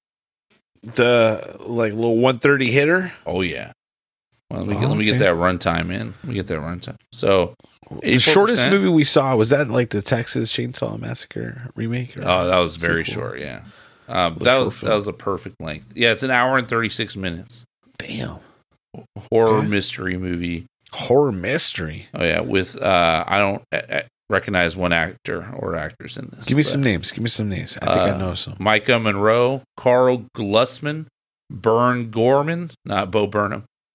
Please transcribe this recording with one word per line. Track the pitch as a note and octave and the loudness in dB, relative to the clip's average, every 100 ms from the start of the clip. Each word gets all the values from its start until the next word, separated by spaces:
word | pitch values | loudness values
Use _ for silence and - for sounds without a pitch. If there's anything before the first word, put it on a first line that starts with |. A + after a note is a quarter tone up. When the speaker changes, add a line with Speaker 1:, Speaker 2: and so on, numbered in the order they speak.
| _ _ _ _ _ _ _ _ | _ _ _ _ _ _ _ _
Speaker 1:
The, | A2+ - A#2+ A#2+ A2+ G#2+ - - | -8 0 4 6 4 2 -6 -14
like, | - A#2 A2+ | -6 -2 -2
little | G#2 A#2 A2+ | 0 0 2
one | B2+ B2 | 2 2
thirty | C#3+ C#3+ B2+ | 2 2 2
hitter? | B2+ D3 F3+ F#3 - - | 2 2 2 -2 -10 -6
Speaker 2:
Oh, | F2 | -2
yeah. | F2+ C2+ G1+ - _ _ _ _ _ _ - | -2 -4 -10 -16 _ _ _ _ _ _ -12
Well, | - | -6
let | F#2+ | -4
me | G#2 | -2
get, | - | 0
Speaker 1:
Oh, | |
Speaker 2:
let | G#2 | 2
me | G#2+ | 2
get | A#2+ | 2
Speaker 1:
okay. | G2+ | 2
Speaker 2:
that | E2+ | 2
runtime | F2+ F2+ - E2 E2+ | 2 2 0 0 -2
in. | F#2+ A2+ | -6 -8
Let | G2+ D3 | -12 -8
me | |
get | G#2+ F#2+ | -6 -4
that | D#2+ | -6
runtime. | D2+ F2+ - - _ | -6 -10 -12 -16 _
So, | - - G2 F2 - _ _ - - | -4 2 4 2 -4 _ _ -18 -6
Speaker 1:
The | - B2+ | 2 4
shortest | C3+ | 6
Speaker 2:
eighty-four | D#3 G3+ | 6 6
percent. | A#3 B2 | 4 4
Speaker 1:
movie | G3 F#3+ | 4 4
we | E3 | 4
saw, | C#3+ D#3 C3+ B2 | 4 4 4 4
was | A2+ | 4
that, | C#3+ C#3 | 2 2
like, | A#2 A#2+ | 0 0
the | G#2 | -2
Texas | - A#2+ A#2 B2 A#2 | -2 -2 -2 -2 -2
Chainsaw | - A#2+ B2+ A#2+ A2 | -4 -4 -4 -6 -6
Massacre | A2+ A#2 - A2 A2+ B2 B2 - | -8 -8 -8 -8 -10 -10 -14 -8
remake | A2+ A#2+ B2 - | -6 -4 -6 -6
or | F2+ | 0
Speaker 2:
Oh, | F#2 F2+ | 2 4
that | F2+ | 2
was | F2 E2 | 2 0
very | E2+ E2 D#2+ | 0 0 -2
Speaker 1:
sequel? | - A1 | -6 -8
Speaker 2:
short, | A#1 | -8
yeah. | C#2+ A#1+ - - - _ - | -12 -12 -16 -20 -20 _ -8
Um, | F#2 F2 | -2 -2
Speaker 1:
Little | D#2+ A#2+ | 0 2
Speaker 2:
that | C3 | 2
Speaker 1:
short | A#2+ | 2
Speaker 2:
was, | - | -2
Speaker 1:
film. | - | -2
Speaker 2:
that | G#2+ | -2
was | G2+ | -2
a | |
perfect | - - F#2 - - | -8 -6 -6 -8 -12
length. | D#2+ D2+ - - | -12 -12 -10 0
Yeah, | A#2 | 0
it's | G#2+ | 0
an | C3 | 0
hour | B2+ B2+ C3 | 0 2 0
and | A#2 | 0
thirty-six | A#2 A2+ - A2 G2+ | -2 -2 -4 -8 -6
minutes. | F#2+ E2 G2 - - _ _ - | -6 -8 -12 -18 -20 _ _ -14
Speaker 1:
Damn. | - - - - - _ _ _ _ - - - - | -10 -8 -10 -12 -20 _ _ _ _ -20 -18 -16 0
Speaker 2:
Horror | A2+ A2+ G#2+ | 4 6 4
Speaker 1:
Okay. | G#2 | 2
Speaker 2:
mystery | G2+ F#2+ - F#2 F2+ | 0 -2 -6 -6 -4
movie. | F#2 F2 F2 E2+ - _ _ | -4 -4 -4 -6 -10 _ _
Speaker 1:
Horror | - - C3 D3 | -8 2 2 2
mystery? | F#2+ F2+ C3 - - D#2+ D#2 - | 0 -2 0 0 -2 -8 -10 -12
Speaker 2:
Oh, | - E2 | -2 0
yeah, | E2 | 0
with, | E2 F#2+ F#2 - | 0 0 -2 -2
uh, | - F#2 E2 D#2+ E2 | 2 4 4 2 0
I | F#2+ | 0
don't, | G2+ G2+ - | 0 -2 -6
uh, | - - | -8 -4
uh, | - - _ - | -6 -6 _ -2
recognize | G2+ - F#2+ F2 E2+ | -2 0 0 0 0
one | F2+ | 0
actor | E2+ E2 - - F2 F2+ - | 0 -2 -6 -8 -8 -8 -8
or | - E2 | -6 -6
actress | D2+ - - - | -8 -12 -14 -12
in | - - | -14 -10
this, | - | -2
Speaker 1:
Give | C3+ | 2
me | |
Speaker 2:
but | D3 | 2
Speaker 1:
some | C#3 | 2
names. | C3+ F#2 - | 2 0 -2
Give | - | -4
me | A#2 | -4
some | - G#2+ | -2 -2
names. | F2+ - - | -4 -6 -4
I | - | 0
think | F#2 | 2
I | F2+ | 2
Speaker 2:
Uh, | F#2 | 0
Speaker 1:
know | F#2 | -4
some. | F2 - G2+ | -4 -8 -4
Speaker 2:
Micah | G2 G#2+ - A#2+ | 0 2 2 2
Monroe, | A2 G2+ G#2+ A#2 B2 C3+ - - | 2 0 2 4 2 -2 -8 -2
Carl | B2+ B2 B2+ B2+ G#2+ - | 2 4 4 2 -4 -8
Glusman, | G#2 G#2+ B2 - D3 D#3 D#3 _ _ _ - | 0 2 2 -2 -8 -8 -10 _ _ _ -16
Bern | G2+ A2 A2+ B2 B2 A#2 | -2 2 4 4 2 -2
Gorman, | A2 A#2+ C#3 D3+ E3+ E3+ - | 2 4 4 2 -4 -8 -12
not | - G2 G2+ | -4 -2 0
Bo | G#2+ G#2 | 0 0
Burnham, | G#2 G2+ - A#2 _ _ | 0 -2 -4 -12 _ _